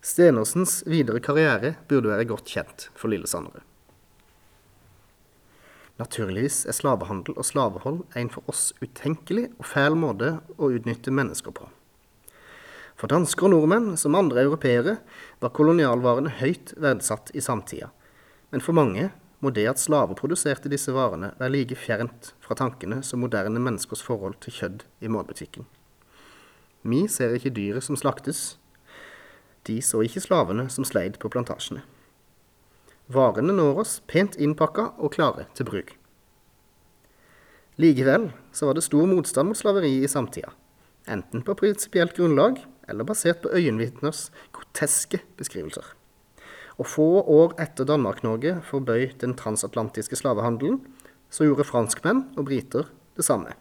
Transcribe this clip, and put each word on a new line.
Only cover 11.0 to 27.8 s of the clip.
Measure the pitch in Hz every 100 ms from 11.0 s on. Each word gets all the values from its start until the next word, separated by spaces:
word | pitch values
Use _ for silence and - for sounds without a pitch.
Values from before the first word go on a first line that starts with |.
| -
mennesker | 135 123 - - -
på. | - _ _ _ _ _ - _ - - - - - -
For | 107
dansker | 151 170 - -
og |
nordmenn, | 170 151 208 226 160
som | 151 170
andre | 180 120
europeere, | 135 156 135 120 139 220 - - - -
var | 123
kolonialvarene | - 151 170 139 120 123 120 147 113
høyt | 131 175 - -
verdsatt | 147 117 - 107 -
i | 147
samtida. | 135 117 - - - _ _ _ _ _ _
Men | 139
for | -
mange | 165 135 95 190 - _ _
må | 139
det | 117 107
at | 131
slaver | - 151 101 95
produserte | - 175 151 135 143
disse | 139 -
varene | 131 123 82 98 -
være | 127
like | 139 123 123
fjernt | - 107 117 - - -
fra | - 110
tankene | 131 123 87 120 135
som | 123
moderne | 123 110 98 113
menneskers | 127 101 - 107
forhold | - 117 95 98
til | - -
kjøtt | 123 104 - _
i | 110
matbutikken. | 113 - - 78 - - _ _ _ _ _ - - - _ _ _
Vi | 113 123 208
ser | - 120 120
ikke | 135
dyret | 113 101 110